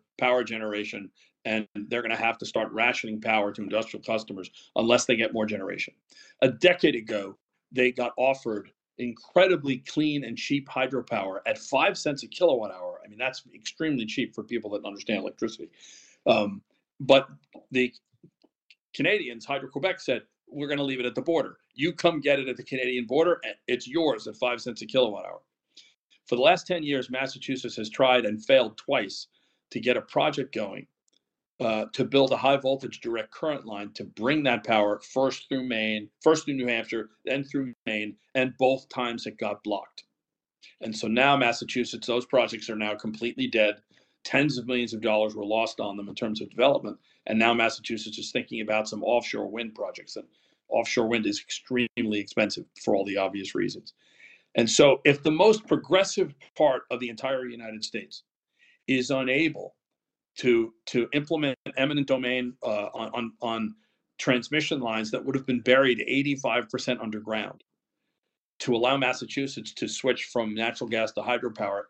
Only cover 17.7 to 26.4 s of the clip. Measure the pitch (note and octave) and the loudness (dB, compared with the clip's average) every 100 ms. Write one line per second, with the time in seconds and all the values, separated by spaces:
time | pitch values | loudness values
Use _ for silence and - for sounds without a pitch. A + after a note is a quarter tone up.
17.7 | B2+ B2 - _ _ - _ _ _ _ | 0 0 -2 _ _ -20 _ _ _ _
18.7 | _ _ - E3+ G#3 C3 A2+ B2 C#3 C3+ | _ _ -2 0 2 -2 -10 -6 -6 -6
19.7 | C#3 F#3+ F3+ - A#2 - _ _ D3 C#3+ | -4 -4 -4 -2 -4 -4 _ _ -10 -6
20.7 | C#3+ C#3 B2+ B2 B2 C3+ D#3+ - - _ | -2 -2 -2 -4 -4 0 0 0 -8 _
21.7 | - E3 D#3+ E3+ D#3 C#3+ C#3 C3 B2 - | -4 -4 2 2 2 0 0 0 -8 -8
22.7 | C3+ B2+ B2 A2+ C#3 E3+ E3 A2+ - - | -4 -2 -2 0 2 2 2 -4 -12 -4
23.7 | B2 B2 D#3+ D#3 A2 A2+ - B2 A#2+ B2 | -4 -2 0 0 0 -6 -4 -2 -2 -6
24.7 | A2 A2 C3 A#2 F#2+ F#2 F2 _ _ _ | -10 -2 2 2 0 -10 -14 _ _ _
25.7 | - _ _ _ _ - B2 | -20 _ _ _ _ -4 4